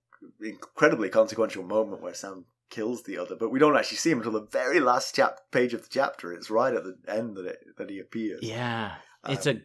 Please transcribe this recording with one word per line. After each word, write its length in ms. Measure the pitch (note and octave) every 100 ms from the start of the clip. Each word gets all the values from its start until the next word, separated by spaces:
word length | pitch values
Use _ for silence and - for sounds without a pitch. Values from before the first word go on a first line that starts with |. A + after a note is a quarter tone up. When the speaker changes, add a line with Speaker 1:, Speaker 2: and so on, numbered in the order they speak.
| _ _ - _
Speaker 1:
incredibly 680 | G#2+ - - - D3+ B2+ G2
consequential 540 | A2 A2 A2 G#2+ G2
moment 400 | F#2 G#2+ G#2+ F2+
where 100 | F2+
Sam 340 | F2 G2 F#2+ F2 _ _
kills 340 | - A2 A#2+
the 140 | - F2+
other, 180 | F2+ F#2
but 140 | A2+
we 100 | C3
don't 160 | D3+ C3
actually 220 | - G#2
see 120 | E3
him 80 | C#3
until 140 | A2+
the 140 | G#2+ G#2+
very 300 | C3 B2+ B2+
last 340 | B2+ B2 -
chap-, 240 | - B2+ - _
page 220 | C3 B2
of 80 | A2+
the 60 | -
chapter. 440 | C3 C#3 - F2
It's 180 | F2 -
right 240 | A2 C3
at 80 | A2+
the 140 | F2+ E2+ -
end 300 | G#2+ A#2 G2
that 100 | F2+
it, 120 | - - -
that 100 | G2
he 120 | G2
appears. 400 | F#2 A2+ A2 -
Speaker 2:
Yeah. 520 | A2+ A2+ B2 A#2 G#2 E2+ - _ -
It's 180 | C3+ D3
Speaker 1:
Um, 120 |
Speaker 2:
a 20 | A#2